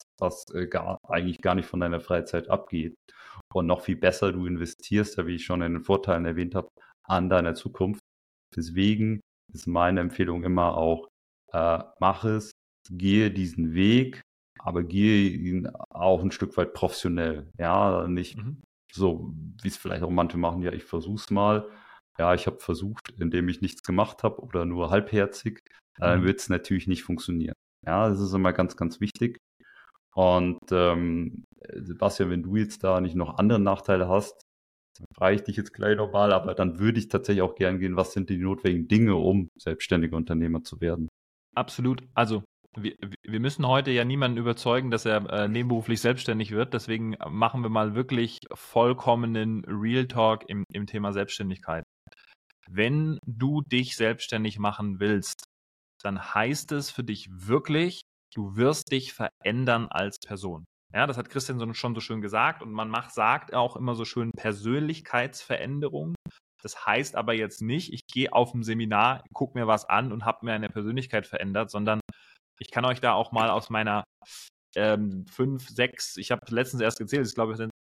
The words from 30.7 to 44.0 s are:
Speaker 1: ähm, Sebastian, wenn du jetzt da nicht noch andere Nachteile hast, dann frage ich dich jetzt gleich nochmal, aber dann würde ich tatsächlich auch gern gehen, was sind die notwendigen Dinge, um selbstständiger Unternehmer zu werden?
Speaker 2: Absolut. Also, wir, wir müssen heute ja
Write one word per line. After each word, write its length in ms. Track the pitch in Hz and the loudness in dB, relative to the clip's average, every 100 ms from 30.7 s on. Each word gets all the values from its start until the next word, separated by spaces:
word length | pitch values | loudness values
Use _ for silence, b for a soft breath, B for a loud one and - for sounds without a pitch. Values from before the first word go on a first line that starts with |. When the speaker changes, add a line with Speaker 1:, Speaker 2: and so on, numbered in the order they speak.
Speaker 1:
ähm, 720 | 92 87 85 85 82 82 - - - - | 4 4 4 0 0 -4 -8 -16 -20 -16
Sebastian, 560 | - 90 85 101 - 92 | -12 -10 0 0 2 0
wenn 140 | 87 | 0
du 120 | 85 104 | 0 0
jetzt 260 | 104 - | 0 -2
da 160 | 95 92 | 0 2
nicht 140 | 90 85 | 2 -2
noch 220 | 80 - | -2 2
andere 220 | 101 117 | 4 4
Nachteile 500 | 98 98 - 92 90 | 4 2 2 2 4
hast, 320 | 95 107 - _ _ _ _ _ - | 2 0 -8 _ _ _ _ _ -20
dann 80 | - - | -16 2
frage 200 | 92 101 | 4 4
ich 80 | |
dich 120 | 104 101 | 0 -6
jetzt 160 | 104 | -6
gleich 220 | - 104 104 | -2 2 2
nochmal, 360 | 104 101 104 | 2 4 6
aber 220 | 95 95 92 | 6 2 0
dann 240 | 92 82 | 0 2
würde 200 | 107 117 | 2 2
ich 80 | 104 | 0
tatsächlich 340 | 95 - 101 | 0 2 2
auch 140 | 92 - | 2 2
gern 240 | 92 92 | 0 0
gehen, 160 | 95 90 | 0 0
was 180 | 92 | 0
sind 160 | - 90 | -2 -2
die 80 | 95 | -2
notwendigen 500 | 92 95 98 87 82 | -2 0 2 0 4
Dinge, 280 | 107 113 92 | 4 6 4
um 340 | 85 98 90 - | 4 4 2 -6
selbstständiger 600 | - 80 - 90 82 82 | -8 -6 0 2 2 0
Unternehmer 460 | 80 82 82 80 | -2 0 0 -2
zu 180 | 80 80 | -6 -6
werden? 260 | 85 82 80 - _ _ _ - | -4 -2 -6 -10 _ _ _ -6
Speaker 2:
Absolut. 480 | 123 - 127 127 - | -4 -2 -2 -2 -2
Also, 300 | - 113 107 - _ _ - | 0 2 0 -6 _ _ -8
wir, 180 | 104 - 101 98 | -8 -8 -12 -12
wir 160 | - 110 | -6 -2
müssen 280 | 127 143 131 | -2 0 2
heute 240 | 131 135 | 2 2
ja 140 | 123 | 2